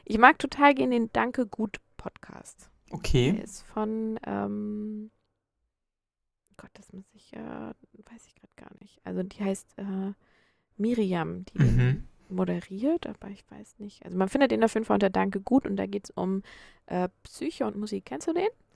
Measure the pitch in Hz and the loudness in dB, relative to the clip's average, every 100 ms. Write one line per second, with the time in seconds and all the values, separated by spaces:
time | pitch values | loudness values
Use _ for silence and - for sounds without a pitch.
0 | - 214 254 311 - - 285 269 254 240 | -4 6 6 6 0 4 6 6 2 2
1 | 226 226 226 262 226 - 214 - - - | 0 0 -2 -2 -4 -4 -6 -6 -18 -16
2 | - - - - - - - _ _ - | -16 -16 -20 -20 -20 -20 -20 _ _ -8
3 | - 131 123 202 - - - - 220 220 | 2 4 4 2 -4 -16 -12 -6 -4 -4
4 | 220 220 - 202 202 208 208 214 214 214 | -4 -6 -6 -6 -4 -6 -8 -8 -8 -10
5 | 220 _ _ _ _ _ _ _ _ _ | -14 _ _ _ _ _ _ _ _ _
6 | _ _ _ _ _ - - - - 190 | _ _ _ _ _ -20 -20 -20 -20 -20
7 | 190 214 _ - 220 - 220 - _ 214 | -20 _ _ -16 -14 -12 -12 -16 _ -20
8 | - 233 _ _ _ - - - 196 _ | -20 -20 _ _ _ -20 -20 -20 -20 _
9 | - 185 185 - 196 190 - - 196 190 | -8 -6 -6 -6 -4 -4 -8 -12 -8 -6
10 | 190 202 _ _ _ _ _ _ 214 240 | -6 -10 _ _ _ _ _ _ -2 0
11 | 196 180 160 180 185 - 127 117 123 147 | 0 0 -4 -8 -12 2 4 6 4 0
12 | - _ _ 185 180 175 - 190 262 339 | -6 _ _ -4 -2 -2 -6 -4 0 0
13 | - 208 202 196 _ 208 208 _ 208 - | -4 -12 -14 -18 _ -20 -20 _ -18 -16
14 | - 180 190 277 269 220 220 220 220 202 | -8 0 2 4 4 6 4 2 2 4
15 | 196 190 190 196 196 262 - 196 196 202 | 4 2 0 -2 2 2 4 -2 -2 -4
16 | - - 185 196 - - - _ - 180 | -8 -4 -2 -2 -6 -18 -20 _ -6 -2
17 | 180 - - - 285 - 220 214 214 202 | -2 -4 -20 -8 -8 -4 -4 -4 -6 -8
18 | - 269 - 330 392 - _ | -8 -8 -4 -2 -2 -6 _